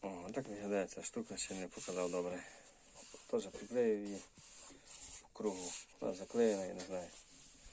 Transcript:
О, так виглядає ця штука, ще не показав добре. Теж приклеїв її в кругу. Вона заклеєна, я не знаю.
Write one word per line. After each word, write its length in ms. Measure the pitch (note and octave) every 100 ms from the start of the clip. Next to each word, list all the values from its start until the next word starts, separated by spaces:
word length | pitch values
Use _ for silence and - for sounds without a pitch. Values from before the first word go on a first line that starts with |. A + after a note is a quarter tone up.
О, 280 | G2+ F#2 F2+
так 140 | A#2+ C3
виглядає 400 | G#2 G#2 G2+ F#2
ця 160 | -
штука, 340 | - - A2 G2
ще 160 | -
не 140 | F#2+ F2+
показав 440 | - - F#2 F2+
добре. 320 | F2+ F2 F2+ - - - - - - - - -
Теж 160 | - G3+
приклеїв 520 | - - A#2+ A#2+ G#2
її 220 | G2+ G2 - - - - - - -
в 480 | - - - -
кругу. 380 | - G#2+ F#2 F2+ - - -
Вона 140 | -
заклеєна, 520 | F#2+ F#2+ A#2 A2+ G2+ F#2
я 80 |
не 80 | F2+
знаю. 280 | F2+ F#2 E2+ - - - - - -